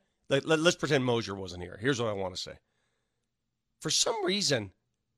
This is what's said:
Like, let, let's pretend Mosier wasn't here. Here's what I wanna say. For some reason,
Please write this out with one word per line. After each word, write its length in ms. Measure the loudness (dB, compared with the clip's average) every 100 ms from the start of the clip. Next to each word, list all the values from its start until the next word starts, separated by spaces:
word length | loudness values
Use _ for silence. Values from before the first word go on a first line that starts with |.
| _ _ -2
Like, 180 | 0 2
let, 120 | 4
let's 160 | 4 4
pretend 300 | 2 2 2
Mosier 280 | 0 -2
wasn't 280 | -6 -8 -10
here. 160 | -12 -4
Here's 180 | -2 0
what 120 | -2
I 20 |
wanna 240 | -2 -4 -6
say. 160 | -12 -14 _ _ _ _ _ _ _ _ _ _ _ -10
For 100 | -2
some 340 | 0 2 0
reason, 460 | 0 0 2 0 -2 _ _ _ _